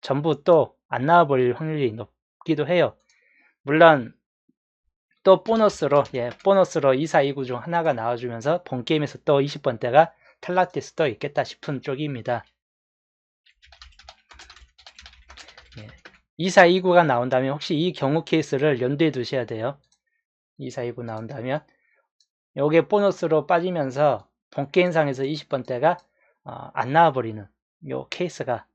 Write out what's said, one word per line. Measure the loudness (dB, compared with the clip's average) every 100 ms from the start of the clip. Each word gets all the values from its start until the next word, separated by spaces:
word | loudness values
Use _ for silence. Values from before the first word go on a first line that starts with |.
전부 | -4 -4 -2 -2
또 | 4 4 2 _ _
안 | -6
나와버릴 | 2 4 4 2 0
확률이 | -2 -6 -4 -4
높기도 | -6 -16 _ _ _ -4 -2 0
해요. | 0 0 -2 _ _ _ _ _ _
물론 | -2 6 8 6 0 _ _ _ _ _ _ _ _ _ _ _
또 | 4 4
보너스로, | 4 2 2 2 2 2 2
예, | -4 -6 -4
보너스로 | 2 4 2 2 2
이사 | 2 2 0
이구 | 0 -2
중 | -6 -8
하나가 | -4 -2 -2
나와주면서 | -2 -4 -6 -6 -6 -4 -4
본게임에서 | -4 -10 -2 -2 -2 -6 0
또 | 2
이십 | 2 -4
번대가 | -6 -4 2 4 4 _ _ _
탈락될 | -4 -2 -2 -4
수도 | -12 -4 -4
있겠다 | -2 -8 -6
싶은 | -6 -8 -10 -8
쪽입니다. | -8 -8 -8 -8 -6 -6 -8 _ _ _ _ _ _ _ _ _ _ _ _ _ -20 _ -20 _ _ -20 -20 -20 -20 _ -20 -20 -20 _ _ -20 -20 -20 _ -20
예, | -20 -20 -20 _ _ -6
이사 | 2 6
이구가 | 6 6 4 4
나온다면 | 4 0 0 0 0
혹시 | -6 -4 -2
이 | -2
경우 | -2 -2 -2
케이스를 | 0 -2 -2 -2 0 0
염두에 | -2 0 -2
두셔야 | -2 -6 -6
돼요. | -6 -6 -8 -8 _ _ _ _ _ _ _ _
이사 | -14 -10
이구 | -10 -10
나온다면 | -10 -10 -12 -10 -8 -8 _ _ _ _ _ _ _ _ _ -4
요게 | 2 2 2
보너스로 | 0 0 0 0 0 2
빠지면서 | -2 0 -4 -4 0 0 0 _ _ _
본게임상에서 | -10 -2 0 2 2 -2 -2
이십 | -6 -6 -6
번대가, | -8 -6 0 0 0 _ _ _ _
어, | -18 -16 -12
안 | -8 0
나와버리는 | 4 4 2 -6 -10 -14 _ _ _ -10
요 | -10 -10
케이스가 | -8 -8 -6 -8 -8 -8